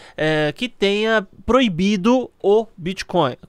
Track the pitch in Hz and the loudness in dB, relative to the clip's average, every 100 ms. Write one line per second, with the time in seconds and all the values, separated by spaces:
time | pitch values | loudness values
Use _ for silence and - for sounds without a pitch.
0 | - - 156 156 151 - 247 - 196 202 | -20 -4 -2 0 -2 -4 -8 -2 -2 0
1 | 220 220 202 - - 247 247 160 190 208 | 0 0 -2 -10 0 2 2 0 0 2
2 | 196 254 233 _ 190 208 214 - 165 190 | 2 0 -2 _ 0 2 0 -8 -10 -10
3 | - 175 139 123 | -4 -2 -2 -4